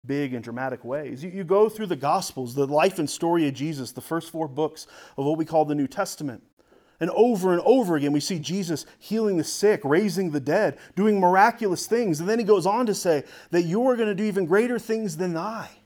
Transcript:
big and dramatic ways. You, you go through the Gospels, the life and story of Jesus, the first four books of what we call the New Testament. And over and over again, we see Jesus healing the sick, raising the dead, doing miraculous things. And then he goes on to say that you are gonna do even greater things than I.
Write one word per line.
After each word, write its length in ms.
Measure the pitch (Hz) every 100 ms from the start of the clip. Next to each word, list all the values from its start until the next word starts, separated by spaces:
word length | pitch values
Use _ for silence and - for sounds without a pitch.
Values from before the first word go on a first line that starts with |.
big 300 | 123 143 143
and 100 | 123
dramatic 400 | 113 117 131 123
ways. 400 | 120 139 139 131
You, 60 | 175
you 140 | 185
go 240 | 170 196 214
through 180 | 220 214
the 100 | 160
Gospels, 580 | 139 180 - - 123
the 120 | 127 139
life 320 | 147 185 185
and 100 | 147
story 400 | - 170 175 147
of 60 |
Jesus, 380 | 127 147 147 120
the 80 | -
first 300 | - 165 160
four 180 | 165 156
books 380 | 135 156 156 - - - -
of 80 |
what 140 | 139 156
we 60 | 160
call 180 | 160
the 100 | 147
New 120 | 147 135
Testament. 560 | - 190 - 147 107 _ _ _ _ _ _
And 100 | 170
over 420 | 180 240 214 185
and 100 | 175
over 320 | 185 262 208 160
again, 160 | 143
we 80 | 147
see 180 | - 180
Jesus 460 | 147 185 175 156 - _
healing 400 | - 220 220 185
the 60 |
sick, 360 | 147 - 202 202
raising 460 | 139 156 214 170 185
the 100 | 147
dead, 380 | 131 175 196 135 - -
doing 220 | 214 208
miraculous 680 | 180 190 220 233 214 170 -
things. 340 | 226 226 147
And 80 | 170
then 100 | 226
he 60 |
goes 220 | 202 202 170
on 200 | 214 240
to 80 |
say 300 | 190 185 151 - - -
that 120 | 170
you 240 | 175 190 262
are 80 | 240
gonna 180 | 220
do 100 | 190
even 200 | 214 196
greater 340 | 170 196 240 240
things 380 | - 220 214 156
than 200 | 180 165
I. 340 | 190 226 160 -